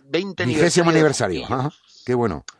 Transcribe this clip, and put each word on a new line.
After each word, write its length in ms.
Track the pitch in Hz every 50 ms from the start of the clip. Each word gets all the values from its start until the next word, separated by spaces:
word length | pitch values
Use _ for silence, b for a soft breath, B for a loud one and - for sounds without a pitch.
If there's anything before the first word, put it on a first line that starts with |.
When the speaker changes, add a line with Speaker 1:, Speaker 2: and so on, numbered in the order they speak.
| _
Speaker 1:
veinte 380 | 139 139 170 196 202 175 - -
Speaker 2:
Vigésimo 440 | 127 117 156 160 175 - 180 170 170
Speaker 1:
aniversario 500 | 160 156 156 151 131 - 120 95 87 73
Speaker 2:
aniversario. 0 |
Speaker 1:
de 60 | -
Funquillo. 220 | - 120 131 127 151
Speaker 2:
Ajá, 340 | - _ _ _ _ - -
qué 80 | - 123
bueno. 300 | 123 120 107 85 67 - - - _